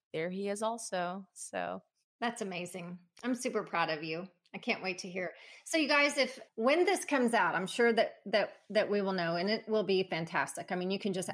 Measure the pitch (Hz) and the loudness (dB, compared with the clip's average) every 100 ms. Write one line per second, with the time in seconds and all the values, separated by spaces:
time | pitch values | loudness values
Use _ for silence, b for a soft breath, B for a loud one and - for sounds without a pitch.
0 | _ 156 165 185 202 196 220 233 - 185 | _ -4 -4 -4 -4 -2 -2 -4 -4 -2
1 | 175 190 190 - - - 175 185 _ _ | -2 -4 -12 -16 -8 -4 -4 -6 _ _
2 | _ _ 233 233 202 180 175 185 170 180 | _ _ -6 -4 -6 -6 -8 -8 -10 -12
3 | _ - 247 247 247 214 196 170 165 156 | _ -8 -4 -2 -2 -2 -2 0 0 -2
4 | 160 160 190 _ _ 202 - 202 185 185 | -4 -6 -6 _ _ -10 -4 -4 -4 -6
5 | 196 180 175 - B B - 320 277 294 | -8 -6 -6 -8 B B -2 0 4 4
6 | 285 285 254 - - - 226 311 359 370 | 4 4 0 0 -14 0 2 4 4 2
7 | - 285 240 226 180 160 185 - 233 226 | 2 2 4 4 4 2 -2 2 4 4
8 | 214 - - 208 190 - _ 208 196 202 | 2 0 0 2 2 -4 _ 0 2 2
9 | 196 190 165 170 190 220 220 214 190 190 | 2 2 0 0 0 0 0 0 2 2
10 | 190 165 165 175 139 - 170 180 180 196 | 2 -2 -2 -2 -2 -4 -4 -2 -2 -2
11 | 208 185 180 | -2 -2 -2